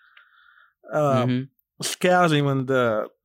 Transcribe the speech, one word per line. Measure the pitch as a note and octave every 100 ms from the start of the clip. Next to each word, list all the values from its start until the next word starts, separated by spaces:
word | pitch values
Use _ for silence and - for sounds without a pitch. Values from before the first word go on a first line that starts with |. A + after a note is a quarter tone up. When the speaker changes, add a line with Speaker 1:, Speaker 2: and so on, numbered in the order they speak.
| _ - _ _ _ _ _ _ -
Speaker 1:
uh, | D#3 C#3+ C3 B2+
Speaker 2:
Mm-hmm. | B2+ C3+ _ _ -
Speaker 1:
scares | - - F3+ F3+ E3+
even | D3 C#3+ C3+ B2+
the | C3 A#2+ G#2+ - -